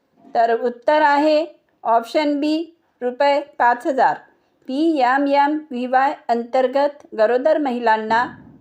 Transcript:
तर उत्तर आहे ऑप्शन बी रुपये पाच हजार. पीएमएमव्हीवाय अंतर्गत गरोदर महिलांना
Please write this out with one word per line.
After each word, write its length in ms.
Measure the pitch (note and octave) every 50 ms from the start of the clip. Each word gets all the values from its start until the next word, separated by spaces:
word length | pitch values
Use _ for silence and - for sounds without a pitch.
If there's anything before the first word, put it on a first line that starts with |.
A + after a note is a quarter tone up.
| _ _ _ _ _ - -
तर 180 | A#3+ A3+ A#3 A#3
उत्तर 460 | A#3 B3+ A#3+ A#3+ A#3+ - D#4 D4+ D#4
आहे 440 | D#4 C#4+ C#4+ C#4+ D4+ D#4 D4+ D4+ E4 D#4+ - _ _ _ _ _ -
ऑप्शन 560 | - A3+ A3+ A#3 - - D#4 D4+ D4 D4 C#4+
बी 360 | D4 D4+ D#4 D#4+ E4+ E4 - _ _ _ _ -
रुपये 380 | B3 B3 B3 B3+ C#4+ C#4+ C#4+ D4 C#4+ - - -
पाच 280 | B3+ A#3+ B3 B3+ -
हजार. 300 | E4+ C4 C4 G3+ D#3+ D3 - - _ _ _ _ _ _ _ _
पीएमएमव्हीवाय 1500 | - C4 C#4 D#4+ E4+ D#4+ C#4+ B3 A#3+ C4 C#4 C#4+ C#4 C#4 C#4+ C#4+ C#4+ D4+ D4+ D4+ - B3+ A#3+ B3 B3 C4 B3+ C4+ C#4+ D4 - - -
अंतर्गत 800 | A#3 A#3 A#3 A#3 - C4 C4 B3 B3+ C4+ C#4+ D4 C#4+ - - _ G#3+
गरोदर 400 | G#3+ G#3+ A3 A#3+ B3+ C#4 D#4 D#4
महिलांना 680 | D#4+ D4 C4 A#3+ B3 A#3+ A3+ A3 A3 A3 A3 A3+ A#3 B3 - - - - - - -